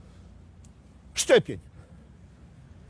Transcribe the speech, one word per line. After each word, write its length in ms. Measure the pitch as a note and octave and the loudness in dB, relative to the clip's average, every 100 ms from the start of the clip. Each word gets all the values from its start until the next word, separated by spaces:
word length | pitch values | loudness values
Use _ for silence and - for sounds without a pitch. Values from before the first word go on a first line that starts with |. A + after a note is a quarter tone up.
| - - - - - - - - - - - | -20 -20 -20 -20 -20 -18 -20 -20 -20 -20 -6
szczepień. 440 | - - B3 - G2 - - - - - - - - - - - - | 0 10 10 8 -4 -8 -18 -18 -20 -20 -20 -20 -20 -20 -20 -20 -18